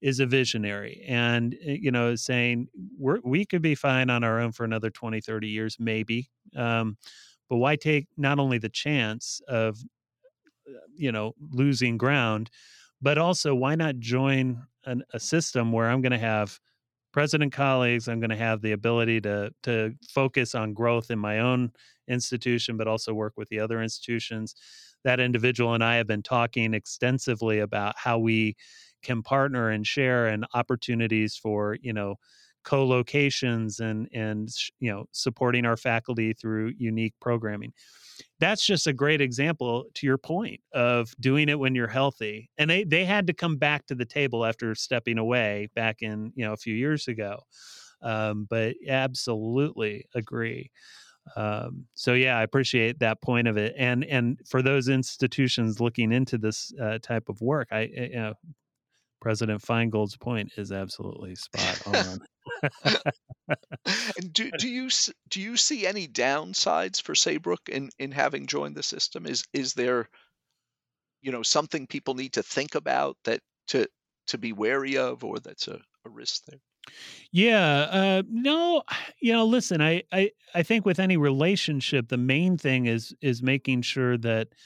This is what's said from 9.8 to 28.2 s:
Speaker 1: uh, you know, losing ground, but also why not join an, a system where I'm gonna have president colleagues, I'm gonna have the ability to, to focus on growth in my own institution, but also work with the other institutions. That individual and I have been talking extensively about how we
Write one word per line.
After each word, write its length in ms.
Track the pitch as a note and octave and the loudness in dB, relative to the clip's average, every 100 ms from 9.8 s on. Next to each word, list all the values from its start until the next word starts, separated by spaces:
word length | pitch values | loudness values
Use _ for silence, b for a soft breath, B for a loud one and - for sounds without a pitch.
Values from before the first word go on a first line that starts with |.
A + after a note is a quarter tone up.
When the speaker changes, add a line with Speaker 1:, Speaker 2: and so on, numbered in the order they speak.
| - _ _ _ _ _ _ _ - | -12 _ _ _ _ _ _ _ -20
Speaker 1:
uh, 100 | C3 - | -20 -20
you 160 | D3 C#3 | -4 -2
know, 220 | A2 G#2+ - | 0 -4 -6
losing 560 | D3+ C3 C#3+ B2 B2 A2+ | -6 2 2 4 2 2
ground, 540 | B2 C#3+ A2+ G#2+ A2+ B B B B _ | 2 4 2 0 -4 B B B B _
but 160 | C#3 D3 | 2 4
also 380 | E3+ F3+ D3+ | 2 2 2
why 200 | B2+ C3 | 2 2
not 220 | D#3+ D#3+ B2+ | 2 0 -2
join 680 | A2+ B2+ C3+ C3+ B2+ A#2+ - _ | 0 2 4 4 2 -2 -10 _
an, 180 | C3 B2 - | -8 -8 -8
a 40 | A#2 | -8
system 540 | - E3 - B2+ A2+ | 0 0 0 0 2
where 160 | A2+ A2+ | 2 2
I'm 140 | C3 | 2
gonna 160 | B2+ A#2+ | 2 2
have 420 | A2+ G#2+ G2+ - _ _ _ _ _ | 0 0 -2 -6 _ _ _ _ _
president 400 | D3 D3 D3+ C#3+ | 0 2 2 0
colleagues, 540 | C3+ C#3 C3 A#2+ A#2+ A#2 | 2 2 4 4 2 0
I'm 140 | A2+ | -2
gonna 160 | A2+ A2 | -2 0
have 240 | A#2 A2 | 0 0
the 120 | A2 | 0
ability 500 | G#2 A#2 A#2 A#2 A2+ | 0 2 2 2 2
to, 280 | G#2 G2+ G2+ - | 0 -2 -4 -6
to 320 | B2+ A2+ A2 C3 - | -2 -2 -2 -6 -4
focus 440 | C#3 C3+ C#3 A#2+ | 0 2 2 0
on 200 | A#2+ G#2+ | -2 -4
growth 360 | G#2 A#2 A#2 A2+ | 0 2 2 0
in 80 | A2 | -4
my 200 | G#2 G#2+ | 0 2
own 340 | B2 B2+ A#2+ b b b - | 2 2 0 b b b -4
institution, 680 | B2 - A#2+ B2+ A#2+ - A2 | -4 -2 -4 0 -2 -2 -4
but 100 | A2 | -2
also 280 | A2 - | -2 -2
work 180 | G#2+ G#2+ - | -4 -4 -6
with 120 | G#2+ | -8
the 120 | G#2+ | -4
other 220 | A2 A2+ | -2 -2
institutions. 720 | A2+ - - A#2 - A2+ A2 - B B B B | -4 -6 -4 -4 -4 -6 -8 -12 B B B B
That 160 | C3 B2+ | 0 2
individual 540 | B2 A#2+ B2 A#2+ A#2 | 2 4 2 4 2
and 80 | A#2 | 4
I 140 | A2+ A#2 | 4 4
have 100 | A2+ | 2
been 160 | G#2 | -2
talking 520 | - B2 A#2 B2 A2+ | 0 0 2 0 0
extensively 880 | G#2+ - - B2 C3 - A2+ A2+ G#2+ | 0 -4 -2 0 0 0 0 2 2
about 340 | G#2 G#2 G#2 - | 0 -2 -4 -2
how 220 | B2 | 0
we 380 | A#2 | 2